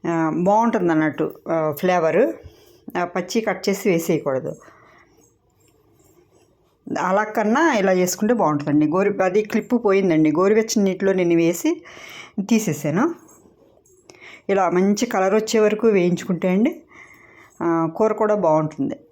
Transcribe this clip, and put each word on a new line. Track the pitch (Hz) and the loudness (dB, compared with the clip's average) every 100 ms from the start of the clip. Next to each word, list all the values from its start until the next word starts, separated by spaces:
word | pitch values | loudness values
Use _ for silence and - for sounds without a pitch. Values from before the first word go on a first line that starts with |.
| 165 | -4
ఆ, | 165 160 | -2 -2
బాగుంటుంది | 156 180 208 233 220 175 | 0 0 2 2 0 0
అన్నట్టు, | 160 156 - 156 - - | 0 0 -2 -6 -6 -6
ఆ, | 165 156 147 | -4 -2 -2
ఫ్లేవరు. | 185 180 160 160 294 320 - _ _ _ - - | 0 0 2 2 0 -2 -16 _ _ _ -10 -6
ఆ, | |
పచ్చి | 175 185 185 233 | -6 -6 -4 -4
కట్ | 220 190 - | -2 -4 -4
చేసి | 196 214 | -2 0
వేసేయకూడదు. | 165 165 160 147 131 - 160 - _ - _ _ _ _ _ _ _ _ _ _ _ _ _ _ _ _ _ _ _ - - | 0 0 -2 0 -4 -6 -12 -20 _ -20 _ _ _ _ _ _ _ _ _ _ _ _ _ _ _ _ _ _ _ -10 -6
అలా | 180 190 | 0 0
కన్నా | 214 - 208 247 330 | 0 -2 0 2 2
ఇలా | 240 190 | 2 2
చేసుకుంటే | 185 180 - 214 | 2 0 -2 -2
బాగుంటుందండి. | 233 165 147 147 147 151 | 2 2 0 0 2 2
గోరు-, | 175 202 196 | 2 0 0
అది | 185 190 | 0 0
క్లిప్ | 214 220 - 247 | 0 -4 0 0
పోయిందండి. | 220 196 190 156 156 | 2 2 2 2 2
గోరువెచ్చని | 151 196 214 220 220 | 2 2 2 2 0
నీటిలో | 196 180 196 | 0 0 0
నేను | 185 170 170 | 0 2 2
వేసి | 165 175 311 349 - - - - - - | 2 0 -2 -4 -10 -20 -20 -20 -14 -10
తీసేసాను. | 190 226 220 143 151 165 311 339 - - _ _ _ _ _ _ _ - - - - | 0 0 0 -4 -2 0 -2 -4 -18 -20 _ _ _ _ _ _ _ -20 -20 -16 -2
ఇలా | 196 180 | 0 2
మంచి | 175 196 208 240 | 2 2 0 -2
కలర్ | 208 190 | 0 2
వచ్చే | 214 214 220 | 0 0 2
వరకు | 214 214 226 | 2 2 2
వేయించుకుంటే | 202 180 175 - 175 185 | 2 2 -2 -4 -2 0
అండి, | 185 247 - - - - - - - - _ | 2 0 -2 -18 -20 -20 -20 -20 -20 -20 _
ఆ, | 170 165 165 | -2 -2 -2
కూర | 165 214 | 0 -2
కూడా | 214 214 | 0 0
బాగుంటుంది. | 208 170 156 151 - 131 - - | 2 2 2 0 -4 -6 -6 -14